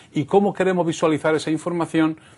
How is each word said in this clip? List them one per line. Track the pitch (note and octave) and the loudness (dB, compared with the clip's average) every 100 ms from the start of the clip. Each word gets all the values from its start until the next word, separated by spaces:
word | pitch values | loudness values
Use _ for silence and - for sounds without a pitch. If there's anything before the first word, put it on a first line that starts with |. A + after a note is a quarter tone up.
| - | -8
y | D#3 | -6
cómo | D3 G3 G3+ | 2 2 2
queremos | - F#3+ F3+ | 0 0 0
visualizar | E3+ D#3 E3 D3 D#3 | 0 0 0 0 0
esa | D3+ D#3 | 0 -2
información | D#3 F3 E3+ D#3 E3 D#3 D#3 - | -4 -4 -4 -2 2 0 -2 -14